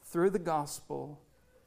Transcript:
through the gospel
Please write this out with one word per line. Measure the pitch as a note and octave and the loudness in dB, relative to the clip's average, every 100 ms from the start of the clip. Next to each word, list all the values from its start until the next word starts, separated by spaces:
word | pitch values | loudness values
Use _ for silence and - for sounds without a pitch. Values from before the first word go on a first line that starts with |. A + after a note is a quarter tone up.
| - | -4
through | E3+ F#3 | 2 4
the | G3 | 4
gospel | E3+ D#3 D3 - - C#3+ C3+ C#3+ _ _ _ - | 0 0 -2 -8 -8 -8 -8 -12 _ _ _ -20